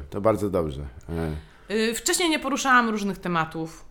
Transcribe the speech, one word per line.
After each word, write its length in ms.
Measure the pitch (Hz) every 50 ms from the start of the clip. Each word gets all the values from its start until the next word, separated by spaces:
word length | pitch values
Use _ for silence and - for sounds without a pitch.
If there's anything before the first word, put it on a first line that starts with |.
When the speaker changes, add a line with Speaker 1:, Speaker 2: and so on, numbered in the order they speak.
| 71 -
Speaker 1:
to 120 | - 101
bardzo 280 | 101 110 107 90 104 101
dobrze. 320 | 87 90 82 78 65 69 73 69 - - - - 82 82 82 78 76 78 - - - - - -
E. 40 | 196
Speaker 2:
Y, 180 | 226 220 233 226
wcześniej 360 | - - - 349 - 370 330
nie 100 | 311 -
poruszałam 500 | - 269 277 - - 269 254 247 233 226
różnych 280 | 214 208 202 196 185
tematów. 680 | 185 - 175 175 165 160 160 - 165 160 160 - - - -